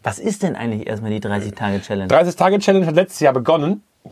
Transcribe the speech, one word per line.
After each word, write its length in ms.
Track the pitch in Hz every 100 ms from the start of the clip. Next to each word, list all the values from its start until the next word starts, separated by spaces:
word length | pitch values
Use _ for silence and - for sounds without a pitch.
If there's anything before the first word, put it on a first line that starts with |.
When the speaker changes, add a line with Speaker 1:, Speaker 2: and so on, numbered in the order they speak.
Speaker 1:
Was 160 | - -
ist 240 | - 202
denn 120 | 190 -
eigentlich 320 | 117 107 -
erstmal 240 | 110 110
die 80 | 107
dreißig-Tage-Challenge? 880 | 104 101 104 - 104 98 - 101 92
Speaker 2:
Dreißig-Tage-Challenge 760 | 143 175 - 180 202 196 190 165
hat 100 | 156
letztes 240 | 185 -
Jahr 140 | 147
begonnen. 500 | 131 117 160 147 202 _ _ -